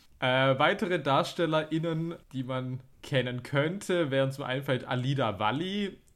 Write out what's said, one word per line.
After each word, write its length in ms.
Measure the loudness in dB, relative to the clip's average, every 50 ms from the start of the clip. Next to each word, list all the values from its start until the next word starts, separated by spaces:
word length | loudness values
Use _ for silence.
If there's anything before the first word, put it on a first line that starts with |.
| -20 -20 -8 -2
Äh, 380 | 0 2 4 4 6 4 4 4
weitere 400 | 4 4 4 2 0 0 0 0
DarstellerInnen, 1120 | 2 2 2 2 2 0 0 -2 0 2 2 0 0 0 -2 -2 -2 -2 -2 -2 -4 -4 -8 -10 -14 -10 -8
die 100 | -8 -6
man 380 | -4 -4 -4 -4 -6 -8 -8 -10 -14 -20 -16
kennen 400 | -8 -2 0 0 0 0 -4 -6
könnte, 680 | -6 -2 0 2 2 2 0 -4 -4 -2 0 0 2 2
wären 220 | 2 2 2 0 -2
zum 100 | -4 -6
einen 200 | -4 -4 -4 -2
vielleicht 200 | -2 -2 -2 -2
Alida 540 | -2 -2 -2 0 0 0 0 0 0 0 0
Valli, 580 | 0 0 0 0 -2 -4 -4 -4 -4 -4 -6 -10 _ _ _